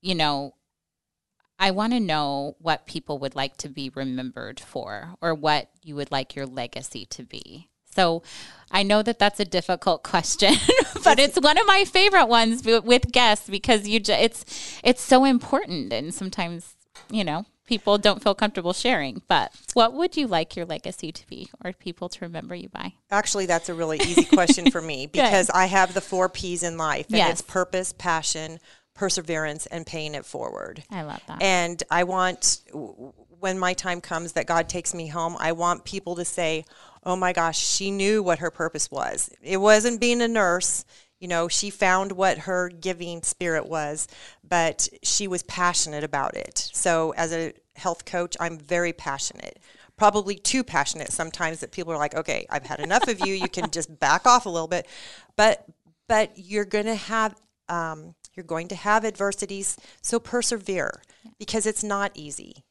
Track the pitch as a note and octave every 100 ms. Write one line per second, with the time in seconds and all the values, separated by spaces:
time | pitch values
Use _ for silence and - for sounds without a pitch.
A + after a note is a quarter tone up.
0 | F3+ F3 D3+ C#3+ C#3 _ _ _ _ _
1 | _ _ _ _ _ _ F#3+ F#3+ A3 B3
2 | G3 D#3 C#3+ C#3 C#3+ - D#3+ D3+ - E3
3 | - D3 C3+ C#3+ C3+ - D3 C#3 C3+ C3+
4 | C3+ B2+ B2+ B2 A2 C3+ - - G#2+ G#2
5 | E3+ F3+ E3+ D#3+ D3+ D3+ - _ D#3 C#3+
6 | C#3 C#3 C3 - C3+ C3 A#2+ - C#3 A#2
7 | - - B2 - - G#2 E3+ _ _ -
8 | F3+ E3 - - - - _ F#3+ G3 G#3
9 | G#3+ A3+ G3+ - G3 F3+ - F3 - E3
10 | - F3+ - - G3+ D4 - B4+ - -
11 | - C#4+ C#4+ - C#4+ D#4 G#4 G4 G4 F#4
12 | G4+ F#4+ A#3+ A#3 A3+ A#3 B3+ A3+ G#3 B3
13 | B3 B3 A#3+ G#3 - G3 - A3 G#3 A3
14 | G#3 G3+ A3 - - - - - - B3
15 | - B3+ C4+ A#3+ - C4+ F#4 F3 G2 A2+
16 | D3+ F3+ F#3+ F#3 E3+ E3+ - _ _ -
17 | - A3 F3+ D3+ G#3 _ _ A3 - G#3
18 | G#3 F#3+ G#3+ G3 G#3 G3 F3 F3+ B3 G#3+
19 | C#3 A2 _ E3 G2+ - - - A#3 C4
20 | F4+ D#4 C4+ F3 E3 - E3+ D#3 - -
21 | D#3+ - - - - - F3 F#3 - E3
22 | F3 - F3 E3 F3+ F3+ F#3+ - F#3+ -
23 | _ G3+ G#3 G3+ F#3 E3 - E3 D#3+ D#3
24 | - F3 F4 D4 F3 C4+ F3+ F3 D#3+ C#3
25 | D3 - B3 G3 F3+ F3+ F#3 G3 F#3 F#3
26 | - F#3 F#3 - F#3 F3 E3+ E3 D#3+ C#3
27 | - G#3+ E3 - - F#3+ F3+ F#3 F#3 -
28 | F3+ D#3+ D#3 D#3+ D#3+ E3 _ - _ -
29 | G3 F#3 E3 D#3+ D#3 D3+ - E3+ D#3+ E3
30 | D3+ D3 - - - G1+ G1+ - - F#3+
31 | D3+ - - E3 G3 F#3 E3+ E3+ - E3+
32 | F3 F#3 F#3 F3 - - _ - - -
33 | C3 _ A2+ E3+ F#3+ F#3+ F3+ F#3 F#3 F3
34 | - E3 E3+ - - E3 E3 F3+ E3 F3
35 | D#3+ E3 E3 E3+ D#3+ E3 F3 F3 - G3
36 | F#3 F3 E3+ - E3 D#3+ D#3 - - -
37 | - F3+ F3+ F3+ E3 D#3+ - - G3 G3
38 | G3 G#3+ F#3 D#3+ E3+ - D#3+ D#3 - C#3
39 | - - - - D3 F#3+ G#3 G#3+ A#3 A3+
40 | A#3+ A#3+ A#3 A3+ F#3 F3+ F#3+ - - -
41 | _ _ F3+ E3+ E3+ - G3+ - F#3+ F#3
42 | G3 F#3 F#3+ D#3 D3+ F3+ F3+ F3 F3+ F3
43 | F3 E3+ - - F3 D#3+ - D#3+ D3 D#3
44 | - - - - - F3 E3 - - -
45 | - - G3+ F3+ - - F3 F3 E3 D3+
46 | D3+ C#3+ C3+ - - - - - F#3 E3
47 | D#3+ - E3 E3 E3 - _ - F#3 E3+
48 | - F3+ F3 - E3+ E3 D3 F3 F3 E3
49 | - C#3 - - - - _ - - -
50 | G#3+ G#3+ G3 G3+ - C4 B3 D3 C#3+ D#3
51 | C#3 - D#3+ - E3 D#3+ - - E3 D#3
52 | D3 - D#3+ - - C#3+ B2+ C3+ D3+ G#3+
53 | - G3+ G3 F#3+ - - D#3+ E3 D#3 D#3
54 | C#3+ E3 B3+ B3 G#3+ E3+ D#3+ F3 - -
55 | - - _ - G#3+ - - _ _ _
56 | _ A3 G#3+ - F3+ G#3 G3 G#3 G#3+ A3
57 | - A3+ A3 - _ _ - E3+ E3 D#3
58 | D#3+ E3 - - D#3+ E3 F3 F#3 G3+ A3
59 | A3 G#3+ G3+ G3 G3 G3 G3 - - _
60 | - A#3 A3+ A#3+ A#3 A3+ G3 F#3 C#3+ -
61 | _ _ - _ G#3 A3 G#3+ G#3+ G#3+ G3
62 | G3+ - D3 - - - _